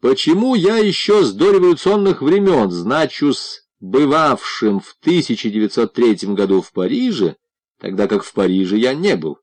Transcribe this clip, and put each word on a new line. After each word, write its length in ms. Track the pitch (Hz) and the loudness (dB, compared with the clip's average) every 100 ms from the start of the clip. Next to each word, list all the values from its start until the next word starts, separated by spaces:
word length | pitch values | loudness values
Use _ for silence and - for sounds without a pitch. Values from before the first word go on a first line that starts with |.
Почему 540 | 123 135 - 175 247 247 | 0 0 2 0 2 0
я 220 | 175 226 | 0 2
ещё 460 | 214 - - 208 | 0 -2 2 2
с 80 | 147 | 2
дореволюционных 880 | 98 185 196 180 165 190 208 196 - | 2 2 4 4 2 0 2 0 0
времён 480 | 139 196 196 156 101 | 0 2 2 2 0
значусь 920 | 87 90 143 156 - 147 123 - - _ _ | -2 -4 -2 -2 0 -2 -2 -6 -18 _ _
бывавшим 1000 | 92 127 147 151 151 123 - - 110 98 | -2 0 2 2 2 -2 -6 -4 -2 -2
в 140 | - _ | -6 _
тысяча 540 | - 175 - 113 110 | 0 0 0 -4 -4
девятьсот 440 | 107 107 - 113 | -2 -2 -2 -2
третьем 420 | - 117 101 98 101 | 2 2 2 -2 -2
году 260 | 98 95 | 2 0
в 120 | 85 | 0
Париже, 640 | - 92 233 254 170 90 - _ _ _ _ | -6 -4 -2 -2 0 -2 -4 _ _ _ _
тогда 280 | - 95 101 | -10 -4 -2
как 160 | 104 | -2
в 100 | - | -4
Париже 440 | - 95 92 92 104 | -2 0 0 0 0
я 160 | 123 | 0
не 220 | 139 196 113 | 0 -2 -2
был? 220 | 80 71 | -4 -10